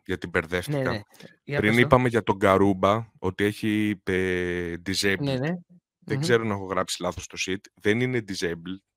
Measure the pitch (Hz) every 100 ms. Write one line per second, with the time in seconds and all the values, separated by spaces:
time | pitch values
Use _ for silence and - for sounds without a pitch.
0 | - 90 87 90 80 90 87 147 127 110
1 | - - - _ - 143 135 120 135 131
2 | 127 113 98 98 98 95 98 92 95 110
3 | 117 - 92 90 101 107 110 107 107 95
4 | - 92 92 90 90 87 85 85 87 95
5 | 98 95 143 131 147 180 - - _ _
6 | - 135 147 117 113 101 95 92 90 -
7 | 87 - - 85 - 95 - _ 104 110
8 | 127 123 101 95 87 85 85 95 _